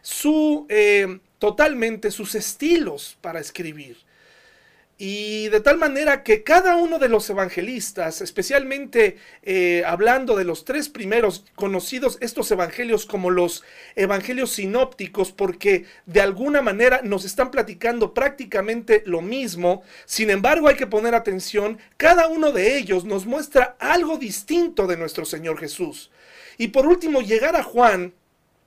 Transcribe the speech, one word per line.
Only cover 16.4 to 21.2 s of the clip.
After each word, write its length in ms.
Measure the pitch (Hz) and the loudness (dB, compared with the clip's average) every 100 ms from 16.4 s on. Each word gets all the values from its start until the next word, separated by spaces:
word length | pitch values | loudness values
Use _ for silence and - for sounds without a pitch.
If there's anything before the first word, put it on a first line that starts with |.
| 277 294 | -2 0
manera 400 | 240 196 247 254 | 0 2 2 2
nos 220 | 240 196 | 0 -6
están 260 | 185 - 262 | -4 -4 -2
platicando 640 | 269 208 175 233 240 214 | -2 -4 -4 -4 -2 -2
prácticamente 920 | - 277 277 208 208 202 233 226 214 208 | 0 -2 -4 -6 -4 -4 -6 2 2 2
lo 160 | 165 | -4
mismo. 640 | 180 262 247 170 175 190 - - | -4 -6 -6 -2 0 0 -4 -20
Sin 240 | - - 214 | -12 -2 0
embargo, 400 | 196 240 320 294 | 2 4 4 4
hay 80 | - | 4
que 120 | 247 | 0
poner 260 | 214 233 | -2 0
atención, 640 | 233 | 0